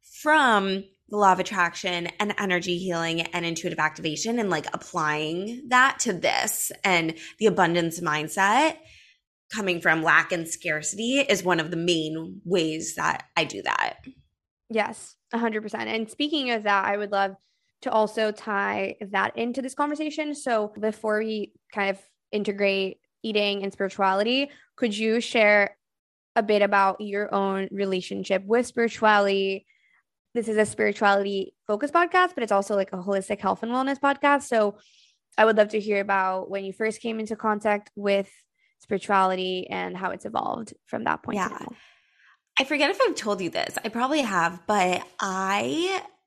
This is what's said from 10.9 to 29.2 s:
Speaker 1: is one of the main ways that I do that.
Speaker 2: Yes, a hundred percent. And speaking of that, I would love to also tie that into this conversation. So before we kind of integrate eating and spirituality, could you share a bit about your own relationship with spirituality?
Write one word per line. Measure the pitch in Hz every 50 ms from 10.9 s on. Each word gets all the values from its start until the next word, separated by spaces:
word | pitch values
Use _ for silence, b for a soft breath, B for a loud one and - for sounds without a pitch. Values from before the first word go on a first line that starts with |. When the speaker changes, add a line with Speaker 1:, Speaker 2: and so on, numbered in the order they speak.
| 196 196 226 240 262 277
Speaker 1:
is | 269 - 202 190 170
one | 180 175 165
of | 156 160
the | 175
main | 165 170 175 175 160 156 156 160 160 160 185 190 - _
ways | 165 190 180 160 160 156 160 160 - -
that | - 156 160 147 - - _ _
I | 170 160
do | 139 - 98
that. | - - - - - 57 - - - - - _ _ _ _ _ _ _ _ _ _ _
Speaker 2:
Yes, | 226 220 202 - 226 - - - _ _ _ _
a | -
hundred | 226 233 226 214 214
percent. | 220 208 - 220 226
And | 220 226 220 220 220
speaking | - - 294 294 320 302 262 247
of | 233 220 208
that, | 208 202 196 190
I | - 202
would | 208 208 202
love | 208 196 196 190 196 _ _ _ _ _ _ _ _ _ -
to | -
also | - 220 214 208 208 226 220 214
tie | 214 214 - 220 208 196 202 196 202 208 196 190 - _ 214 190
that | 202 190 196 214 -
into | 233 226 240 233 269
this | 247 262 -
conversation. | - 294 294 302 294 311 302 294 311 302 294 294
So | 294 - 262 233 214 208 208 214 208
before | 208 220 214 - - 214 214 214
we | 220 220 220 214 202 - _ _ _ _
kind | - 208 196 196
of | 196 196 _ _ _ _ _ _
integrate | - 208 202 214 202 202 202 196 196 196 190 190 - _ _ _ _ _ -
eating | 220 208 208 208 202 202 202 196
and | 196
spirituality, | - - 196 190 - - 196 190 190 196 214 233 247 269 285 B B B B B B
could | - 254 226 202
you | 208 220 220 220 240
share | 233 - - 233 214 208 208 208 202 202 - _ _ _ _ _ _ _ _ _ _ _ _
a | 233 214
bit | 208 214 208
about | 202 202 208 196 196 190 185 -
your | 214 202 196 202 208 - -
own | 196 196 196 190 190 196 -
relationship | - 196 202 196 190 185 180 - 196 196 190 - 196 190 196
with | 196 226 240 247
spirituality? | - - 240 233 226 - - 226 214 208 202